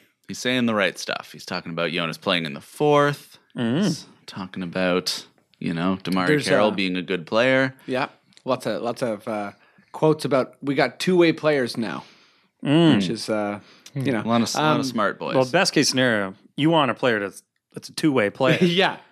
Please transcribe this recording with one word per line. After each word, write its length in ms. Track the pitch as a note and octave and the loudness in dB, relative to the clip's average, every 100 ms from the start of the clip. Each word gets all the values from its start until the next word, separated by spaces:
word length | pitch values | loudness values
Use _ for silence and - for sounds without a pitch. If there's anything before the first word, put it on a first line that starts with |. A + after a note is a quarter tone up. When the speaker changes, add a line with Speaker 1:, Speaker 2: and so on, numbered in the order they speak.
| _ _ - | _ _ -14
Speaker 1:
He's 100 | G2 | -6
saying 280 | B2 B2+ A#2 | -2 0 0
the 80 | |
right 240 | G#2+ F#2 - | 2 0 -2
stuff. 320 | - - - | -8 -8 -10
He's 120 | E2+ - | -16 -10
talking 240 | F2+ F2 | -10 -8
about 180 | E2 E2+ | -4 -4
Jonas 260 | E2+ E2 D#2+ | -2 -4 -4
playing 280 | G2+ F2 D#2 | -2 -2 -2
in 80 | |
the 60 | C#2+ | -10
fourth. 760 | - - D3+ D3 C#3+ C#3+ - - _ - | -16 -2 2 4 2 -2 -12 -20 _ -4
Speaker 2:
Mm. 260 | A#2 D3 | -2 0
Speaker 1:
He's 220 | G3 D3 - _ - | 0 -2 -10 _ -16
talking 360 | G#2 F#2 F#2 | -12 -12 -10
about, 640 | F2 F#2 F#2 F2+ - - - _ _ _ | -8 -2 0 0 -2 -8 -10 _ _ _
you 160 | F#2+ | -6
know, 240 | E2 F#2 F#2+ | -2 -2 -2
DeMarre 240 | - F#2+ F2+ | -2 0 2
Speaker 3:
There's, 200 | F#2 F#2+ | 2 4
Speaker 1:
Carroll 200 | F#2+ G#2+ | 2 2
Speaker 3:
uh, 60 | |
Speaker 1:
being 220 | G2 F#2 F2+ | 2 -2 -2
a 60 | |
good 240 | E2 F2+ D#2+ | -2 -6 0
player. 480 | A2 C3 C3 C3+ - - | 2 4 2 0 -4 -8
Speaker 3:
Yeah, 220 | B2+ C#3+ _ _ _ | -6 -6 _ _ _
lots 220 | B2+ A#2+ A#2+ | -4 -4 -2
of, 160 | G2+ | -4
lots 200 | A#2 B2 | -6 -4
of, 260 | B2 G2+ A#2+ | -6 -6 -6
uh, 240 | G#2 G2+ - _ _ _ | -8 -8 -14 _ _ _
quotes 320 | - D#3 D#3 | 0 2 2
about, 300 | - C3+ A#2+ _ | 0 0 -2 _
"We 120 | C#3 | -4
got 240 | C3+ B2+ - | 0 0 0
two-way 340 | F3+ F3+ E3 | 0 4 4
players 440 | D#3 D3+ C#3+ A#2 B2 | 4 0 0 -2 -4
now," 280 | G#2 C2 - - _ _ _ _ | -6 -8 -14 -20 _ _ _ _
Speaker 2:
Mm. 320 | C#3 D#3 E3 G#2+ | 0 4 6 4
Speaker 3:
which 140 | F#2 | 0
is, 180 | A2 - | -4 -4
uh, 320 | G#2+ G#2 G#2 - - - | -4 -2 -6 -12 -20 -12
you 160 | C#3 C3+ | -6 -2
know, 100 | G#2+ | -2
Speaker 1:
A 40 | G#2+ | 0
lot 140 | A#2 | 0
of, 100 | G#2+ | 2
a 40 | C#3 | 0
lot 140 | D#3 | 2
of 60 | D3+ | 2
Speaker 3:
um, 40 | |
Speaker 1:
smart 340 | C3+ A#2+ G2 - | 0 0 -2 -2
boys. 160 | D2+ C3 | -2 0
Speaker 2:
Well, 80 | |
best 280 | B2+ E3+ G3 | 2 2 2
case 140 | D#3+ C3 | 2 2
scenario, 440 | C3 B2+ G#2+ F#2+ - _ - | 2 2 2 -2 -8 _ -2
you 140 | D#3 | 2
want 200 | E3 B2+ | 4 2
a 40 | |
player 260 | G2+ C3 G#2+ | 0 0 0
that's, 220 | G2 - _ _ _ | -2 -8 _ _ _
that's 160 | - - | -18 -14
a 20 | |
two-way 380 | - D#3+ B2+ G2+ | 0 2 2 0
player. 280 | - C3 - | 2 2 4
Speaker 3:
<laughs> 40 | |
Yeah, 340 | F3 F3 E3 F#2+ - | 2 4 0 -2 -10